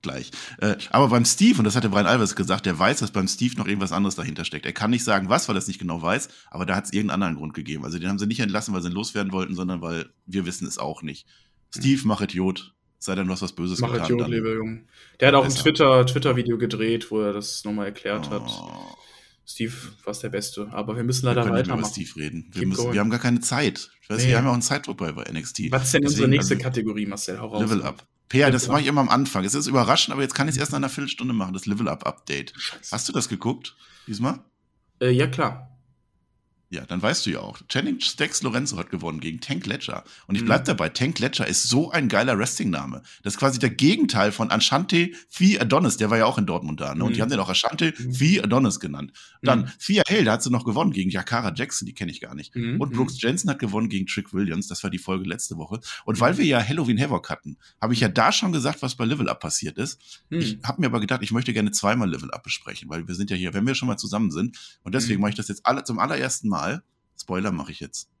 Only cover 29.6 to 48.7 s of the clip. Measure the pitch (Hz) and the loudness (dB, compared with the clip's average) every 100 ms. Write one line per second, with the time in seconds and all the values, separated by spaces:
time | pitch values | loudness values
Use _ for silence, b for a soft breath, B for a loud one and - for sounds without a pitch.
29.6 | 147 131 107 143 - 135 135 - 143 135 | 0 2 4 4 2 0 -2 0 0 0
30.6 | 147 147 139 143 139 - 123 117 92 92 | -2 -2 -2 -4 -6 -4 -2 -2 -2 -6
31.6 | 104 101 104 78 - - - 71 69 - | -4 -2 0 -2 -6 -8 -6 -6 -6 -10
32.6 | - - - 110 - 135 - 104 113 - | -10 -10 -8 -6 -2 -2 -2 -2 -4 -4
33.6 | - _ b b - 104 123 127 _ _ | -8 _ b b -10 -2 -2 -2 _ _
34.6 | _ _ _ _ 127 123 127 127 139 - | _ _ _ _ 2 4 2 0 -2 -2
35.6 | - - _ _ _ _ _ _ _ _ | -16 -20 _ _ _ _ _ _ _ _
36.6 | _ 85 64 90 104 170 107 73 50 - | _ -14 -6 -2 0 0 -2 -4 -8 -14
37.6 | - 135 208 269 - - 151 - 131 117 | -4 -2 -2 -2 -4 -2 -2 -2 -2 -2
38.6 | 139 95 85 90 82 78 82 80 - 147 | -2 -6 -6 -6 -6 -6 -8 -8 -6 -6
39.6 | 185 - - - - B B 101 117 120 | -4 -6 -6 -10 -12 B B 0 4 4
40.6 | 127 117 82 - 127 - 123 - 110 92 | 4 0 0 0 -2 0 -2 0 0 0
41.6 | 120 120 165 170 131 101 123 107 120 - | 2 2 2 0 2 4 4 2 0 -2
42.6 | 110 78 69 67 B B - - 139 127 | -2 -2 -4 -10 B B -8 0 0 2
43.6 | 127 - 139 226 - 113 104 101 113 107 | 0 4 4 4 2 4 2 2 0 2
44.6 | - 135 180 170 175 B B - 185 202 | 4 2 2 2 2 B B 4 4 6
45.6 | 120 139 175 - 107 113 113 131 95 82 | 4 4 4 2 2 6 4 4 0 0
46.6 | 76 76 71 71 123 117 113 104 92 92 | -4 -6 -4 -2 0 0 0 0 0 0
47.6 | 117 156 165 - 127 127 147 196 104 120 | 0 0 -2 -2 -6 2 4 4 4 4
48.6 | 127 | 4